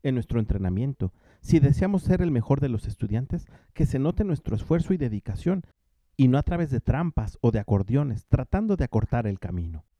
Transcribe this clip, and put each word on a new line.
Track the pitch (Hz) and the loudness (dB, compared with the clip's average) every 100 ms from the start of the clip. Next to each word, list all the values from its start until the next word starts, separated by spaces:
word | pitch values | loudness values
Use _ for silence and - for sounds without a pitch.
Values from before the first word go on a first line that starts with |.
en | 147 127 | -2 -4
nuestro | 113 120 | -2 -4
entrenamiento. | 107 98 92 92 135 135 92 _ _ _ | -2 -2 -2 -2 -4 -4 -8 _ _ _
Si | - 165 | 2 4
deseamos | 139 143 190 196 | 6 4 2 0
ser | - 185 | 0 0
el | 175 | 2
mejor | 127 110 139 | 0 0 0
de | 139 | 0
los | 110 - | -4 -6
estudiantes, | - 107 110 135 170 - - _ | -8 -4 -4 -4 -8 -10 -20 _
que | - 156 | -2 0
se | 131 | 2
note | 143 - | 0 0
nuestro | 208 147 - 107 | -2 -2 0 0
esfuerzo | - 165 165 | 2 0 2
y | 185 | 0
dedicación, | 131 104 - 92 - 190 - _ _ _ _ - | 0 -4 -6 -4 -2 -2 -4 _ _ _ _ 4
y | 131 | 4
no | 131 | 4
a | |
través | - 170 160 | 0 -2 0
de | 131 | -2
trampas | - 135 170 - 107 - | 0 0 0 -2 -6 0
o | 120 | 0
de | 107 | 0
acordeones, | 101 101 98 131 147 113 - | 0 0 2 0 0 -6 0
tratando | - 127 185 220 190 | 0 0 -2 0 -2
de | |
acortar | - 110 - 120 113 | 0 0 0 -2 -2
el | 98 | -4
camino. | 92 90 82 80 _ _ | -6 -6 -6 -10 _ _